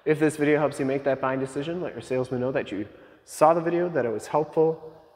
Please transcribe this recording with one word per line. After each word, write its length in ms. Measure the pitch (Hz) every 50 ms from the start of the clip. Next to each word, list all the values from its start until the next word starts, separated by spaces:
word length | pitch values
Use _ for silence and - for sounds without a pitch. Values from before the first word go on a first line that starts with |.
| -
If 140 | 151 156 147
this 160 | 156 151 147
video 240 | - 147 151 151 143
helps 220 | 151 135 135 -
you 40 | 139
make 200 | 131 135 135 -
that 160 | 143 131 131
buying 180 | 135 131 131 135
decision, 420 | 135 131 - 147 143 165 170 185
let 120 | 165 113
your 100 | - -
salesman 380 | - - 131 127 127 123 135 123
know 100 | 123 131
that 220 | 135 135 101 -
you 160 | 101 98 104 - - - - - - _ _
saw 300 | - - - 151 156 165
the 60 | 175
video, 280 | 160 170 170 170 175 175
that 140 | 165 139 120
it 60 | 117
was 160 | 110 107 -
helpful, 680 | - - 151 156 - - 165 160 160 160 160 - - - - - - _